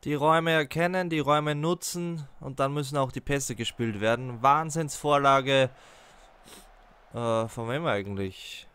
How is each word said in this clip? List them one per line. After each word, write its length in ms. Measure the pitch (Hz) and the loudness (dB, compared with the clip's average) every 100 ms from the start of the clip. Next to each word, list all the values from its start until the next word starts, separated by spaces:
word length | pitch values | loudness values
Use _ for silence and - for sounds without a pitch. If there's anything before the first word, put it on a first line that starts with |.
Die 120 | - 147 | -2 0
Räume 360 | 147 160 165 | 4 4 4
erkennen, 600 | 160 147 160 175 185 175 | 0 0 0 0 0 -2
die 80 | 160 | -2
Räume 340 | 143 147 151 | 2 2 2
nutzen 720 | 147 156 170 - 175 170 165 143 - | -2 0 -2 -4 -6 -6 -6 -10 -14
und 200 | 139 135 | -12 -2
dann 140 | 135 | -2
müssen 240 | 143 139 147 | -2 -4 -2
auch 140 | 135 | -2
die 100 | 127 | -2
Pässe 340 | - 139 135 107 | -2 -2 -2 -6
gespielt 440 | 113 - 117 104 | -6 -2 -4 0
werden. 420 | 107 120 127 120 | 0 0 -2 0
Wahnsinnsvorlage. 1300 | 127 147 160 151 156 - 147 143 139 135 135 135 131 - - - - - - _ - - - - - _ _ | 4 4 2 -4 -6 -4 2 4 6 4 4 4 2 0 -20 -20 -20 -20 -20 _ -20 -20 -20 -20 -20 _ _
Äh, 340 | 117 117 113 113 | -6 0 0 0
von 220 | - 113 | -6 -6
wem 160 | 135 165 | -4 -2
eigentlich? 840 | 104 98 98 98 95 - - - | -2 -2 -6 -6 -8 -16 -16 -18